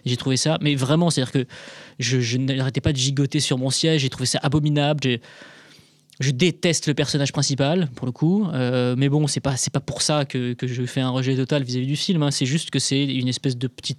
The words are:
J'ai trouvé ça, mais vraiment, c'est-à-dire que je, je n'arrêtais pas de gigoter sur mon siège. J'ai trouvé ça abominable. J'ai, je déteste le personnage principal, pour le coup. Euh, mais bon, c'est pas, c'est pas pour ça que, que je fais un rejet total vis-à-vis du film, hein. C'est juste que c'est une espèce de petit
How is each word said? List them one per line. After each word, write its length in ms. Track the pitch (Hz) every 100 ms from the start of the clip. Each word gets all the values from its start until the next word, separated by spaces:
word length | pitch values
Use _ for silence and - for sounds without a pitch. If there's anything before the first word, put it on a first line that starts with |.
| 123
J'ai 120 | 123
trouvé 180 | 135 131
ça, 220 | 151 160
mais 140 | 147 139
vraiment, 340 | 127 156 175
c'est-à-dire 220 | 147 127
que 140 | 139 123 - - - - -
je, 200 | 117 131
je 180 | 117 127
n'arrêtais 440 | 135 131 131 143
pas 100 | 160
de 60 | 139
gigoter 420 | 131 139 139 156
sur 180 | - 127
mon 120 | 131
siège. 320 | - 160 160
J'ai 80 | 135
trouvé 160 | - 127
ça 120 | -
abominable. 560 | 147 151 151 147 143 151
J'ai, 200 | 131 120 - - - - - - - _ _ -
je 100 | 135
déteste 560 | 123 180 156 175 156 -
le 60 |
personnage 400 | 143 151 147 139
principal, 560 | - 135 139 139 180 156 120
pour 100 | 127
le 60 |
coup. 340 | 120 156 202 196
Euh, 420 | 131 123 127 123 127
mais 120 | 139
bon, 180 | 147 147
c'est 140 | -
pas, 160 | 139 131
c'est 160 | -
pas 80 | 143
pour 200 | - -
ça 220 | - 151
que, 300 | 139 127 123
que 120 | 120 127
je 160 | 123 123
fais 160 | 139
un 80 | 127
rejet 260 | 127 131 131
total 280 | 131 147
vis-à-vis 240 | 123 127 131
du 100 | 147
film, 260 | - 170
hein. 80 | 147
C'est 140 | 143 127
juste 240 | 156 -
que 100 | 135
c'est 240 | - 139
une 240 | 139 131 127
espèce 300 | 120 139 120
de 100 | 127
petit 300 | - -